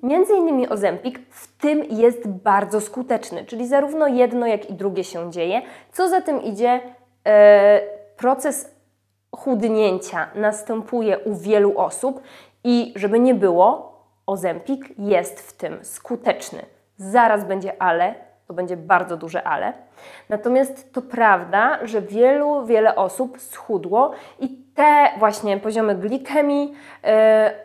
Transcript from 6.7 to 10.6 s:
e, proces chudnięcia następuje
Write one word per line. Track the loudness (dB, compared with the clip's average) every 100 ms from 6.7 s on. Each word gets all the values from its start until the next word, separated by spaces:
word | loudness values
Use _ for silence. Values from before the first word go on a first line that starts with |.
| 0 -4 -20 _ _ 4
e, | 8 10 10 8 4 2 -12 -18 -4
proces | -2 -2 -2 -6 -10 _ _ _ _ _ _ -10
chudnięcia | -4 -2 0 0 0 -2 -6 -8 -6
następuje | -4 -4 -4